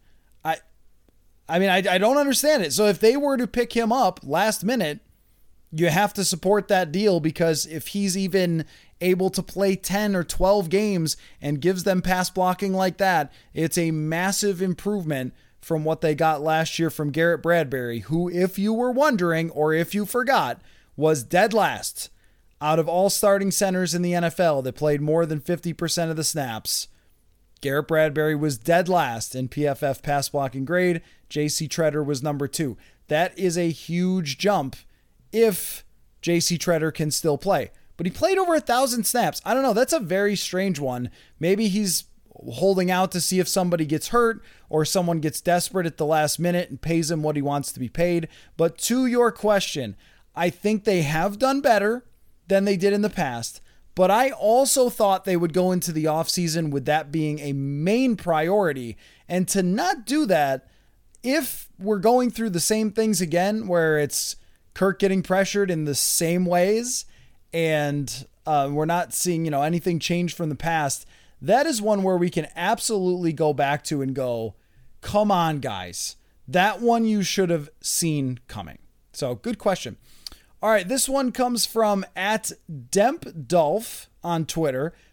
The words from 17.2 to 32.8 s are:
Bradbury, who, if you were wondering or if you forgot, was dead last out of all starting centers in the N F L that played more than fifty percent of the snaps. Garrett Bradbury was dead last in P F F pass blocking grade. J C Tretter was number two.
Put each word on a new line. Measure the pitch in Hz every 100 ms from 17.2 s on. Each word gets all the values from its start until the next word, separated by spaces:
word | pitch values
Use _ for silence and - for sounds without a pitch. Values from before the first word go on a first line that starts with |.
| 170 170
Bradbury, | 160 170 143 131 120 117
who, | 104 165 175
if | 170 185 190
you | 202
were | 226 247
wondering | 247 302 220 175 160 165
or | 147 156 156
if | 165 202
you | 202
forgot, | 240 254 247 131 - - - _ -
was | 156 156 113
dead | 175 214
last | 214 170 107 - - - - _ _ _ _
out | 151 160
of | 160
all | 175 196
starting | - 208 196 196
centers | - 196 185 180 175
in |
the | 175 175
N |
F | 170 -
L | 170 143
that | 127 -
played | 151 147
more | 147 160 165
than | 156
fifty | - 170 175
percent | 156 165 - 165
of | 160
the |
snaps. | 151 156 131 110 - - - - _ _ _ _ _ _
Garrett | 139 143 147
Bradbury | 160 156 143 156 151
was | 151 123
dead | - 170 175
last | 180 139 113 - 131
in | 131
P | - 147
F | 139
F | 143 131
pass | - 143 135
blocking | 143 135 131 135
grade. | 180 180 165 - - -
J | 151 151
C | - 151
Tretter | - 160 147 143
was | 139
number | 151 143 139
two. | - 147 -